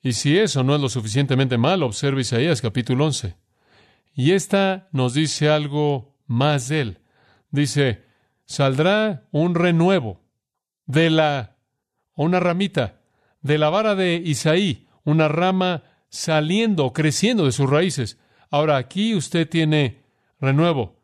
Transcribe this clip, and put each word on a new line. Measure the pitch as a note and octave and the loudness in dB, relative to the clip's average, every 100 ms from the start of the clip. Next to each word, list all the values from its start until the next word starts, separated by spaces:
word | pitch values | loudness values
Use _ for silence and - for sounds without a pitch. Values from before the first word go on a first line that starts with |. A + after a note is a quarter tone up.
Y | C3+ | -4
si | A2+ C#3+ E3+ | -2 0 2
eso | G#3+ C#3 | 2 0
no | C3 D3 | 0 0
es | |
lo | C#3 | 0
suficientemente | B2 G#2+ A#2+ C3+ C#3+ C3 A#2+ | -4 -4 -2 0 0 2 2
malo, | C3 F#3+ C3 | 2 2 -2
observe | A2 C#3 C3+ | -2 -2 -2
Isaías | B2 A#2 D#3 D#3 | -2 0 0 0
capítulo | A#2 B2 A#2 B2+ D3+ | -2 -4 -2 0 0
once. | - G2 - _ _ _ _ _ _ _ | -2 -8 -12 _ _ _ _ _ _ _
Y | - C3 | 0 2
esta | F#3+ - G3 G3 F#3+ _ | 2 0 0 0 -2 _
nos | C3+ B2+ | -2 0
dice | C3 D#3+ - D3+ | 0 -2 0 2
algo | D3+ D3 D3 D3 C#3 - _ - | 0 -2 -2 -2 -2 -6 _ -4
más | A#2 C#3+ D3 B2 | 0 2 0 -2
de | D#3 | -4
él. | A#2+ F2 _ _ _ _ _ | -4 -8 _ _ _ _ _
Dice, | C#3 D3 D3 C3+ G#2+ _ _ _ _ _ | -2 0 2 0 -2 _ _ _ _ _
"Saldrá | - C#3 C3 E3+ G#3 A3 E3 _ | -2 0 2 2 2 -2 -4 _
un | D3 F3 E3+ | -2 0 2
renuevo | F3 E3+ F3 F#3+ A2+ F#2 _ _ _ _ _ _ - | 2 2 2 2 -2 -10 _ _ _ _ _ _ -2
de | C#3 E3 | 2 4
la, | D#3+ D3+ C#3+ A2 _ _ _ _ _ _ - | 4 2 0 -6 _ _ _ _ _ _ -4
una | D#3 F3+ | 0 2
ramita, | F3 F3 G3 - A2 _ _ _ _ _ | 0 -2 -2 -2 -4 _ _ _ _ _
de | C#3 D3+ | -2 0
la | D3+ | 2
vara | F#3 A3 G3 | 2 0 0
de | F#3 E3+ | 0 -2
Isaí, | E3 C#3+ D#3 E3 G3+ A2 _ _ | -2 -2 0 2 0 -4 _ _
una | - D#3 D#3 | 0 2 2
rama | D#3 F3+ F#3+ F3+ E3 _ _ _ | 0 0 0 -2 -4 _ _ _
saliendo, | - - D#3 D3+ G3 A3+ F#3 C3 | -10 -2 0 0 0 0 0 -2
creciendo | - D3+ - G#3 A#3 C#3+ | 0 0 2 2 2 0
de | |
sus | B2+ C3+ | 0 0
raíces". | D3 F#3 D3 A2+ - _ _ _ | 2 0 -4 -8 -10 _ _ _
Ahora, | D3 D#3 C#3 | -2 2 0
aquí | A#2+ F#3 A3 | -2 -4 -2
usted | G#3 - E3+ D#3+ | -2 -2 -4 -2
tiene | E3 D#3 D3+ C3 - _ _ _ _ | 0 2 2 0 -4 _ _ _ _
renuevo | C3+ C#3 E3+ D3 G#2 _ | 0 2 2 0 -6 _